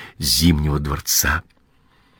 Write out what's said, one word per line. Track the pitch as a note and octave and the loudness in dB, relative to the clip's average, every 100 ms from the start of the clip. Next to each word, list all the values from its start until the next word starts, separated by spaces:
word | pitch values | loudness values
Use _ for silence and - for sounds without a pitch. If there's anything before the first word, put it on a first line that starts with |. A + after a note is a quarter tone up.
| - - | -18 -8
Зимнего | C#2 - E2+ D2+ D2 D2 | -2 2 4 4 2 0
дворца. | D2 C#2+ - - C#2 C#2 - _ _ _ _ _ _ | -2 -6 -2 -2 0 -2 -6 _ _ _ _ _ _